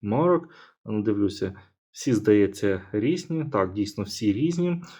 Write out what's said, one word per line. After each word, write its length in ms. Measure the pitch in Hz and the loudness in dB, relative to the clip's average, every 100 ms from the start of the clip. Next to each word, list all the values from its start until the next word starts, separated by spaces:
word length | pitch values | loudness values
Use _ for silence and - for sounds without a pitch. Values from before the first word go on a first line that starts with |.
марок. 460 | 104 117 175 170 170 - - _ | -4 0 2 2 -2 -18 -20 _
Ну, 180 | - 107 | -6 -2
дивлюся, 520 | 104 104 101 90 98 95 - _ _ | 0 0 0 -2 -6 -8 -18 _ _
всі, 220 | - - | -8 0
здається, 680 | 113 104 104 98 - 101 92 - | 2 4 6 4 2 -2 -2 -4
різні. 520 | 107 120 180 - 160 | -2 0 -2 -2 -4
Так, 280 | 151 107 95 | -2 0 0
дійсно, 320 | 95 101 - | -2 -6 -6
всі 280 | 98 - 107 | -8 -4 -2
різні. 500 | 101 160 170 175 175 175 | 0 0 0 -2 -2 -8